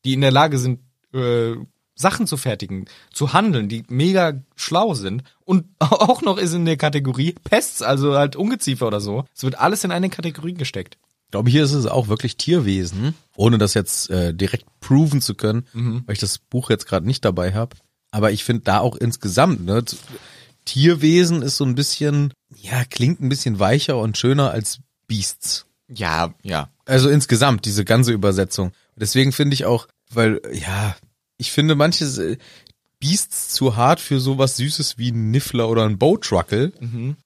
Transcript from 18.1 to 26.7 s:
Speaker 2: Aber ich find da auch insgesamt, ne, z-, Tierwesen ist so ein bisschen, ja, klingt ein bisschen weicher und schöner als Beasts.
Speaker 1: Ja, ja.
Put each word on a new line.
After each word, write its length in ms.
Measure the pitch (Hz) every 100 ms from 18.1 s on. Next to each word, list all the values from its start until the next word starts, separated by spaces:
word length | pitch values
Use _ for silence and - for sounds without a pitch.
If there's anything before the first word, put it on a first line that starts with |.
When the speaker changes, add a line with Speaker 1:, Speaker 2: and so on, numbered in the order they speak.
Speaker 2:
Aber 180 | 107 107
ich 100 | 123
find 240 | - 117 -
da 120 | 101
auch 180 | 120 -
insgesamt, 680 | 120 - 101 92 170 117
ne, 220 | 87 110 117
z-, 120 | - - - - - - _ -
Tierwesen 760 | 131 156 165 156 170 175 165
ist 160 | 135 -
so 60 | 139
ein 100 | 123
bisschen, 580 | 143 - 147 143 143 - _ -
ja, 280 | - 127
klingt 380 | 123 - 123 175
ein 80 | 131
bisschen 300 | 135 123 101
weicher 380 | 98 139 - 131
und 200 | 110 104
schöner 340 | 123 139 135
als 280 | 104 104 - _ _ -
Beasts. 580 | 110 92 - - - _ _ _
Speaker 1:
Ja, 460 | 113 90 80 85 -
ja. 260 | - 80 73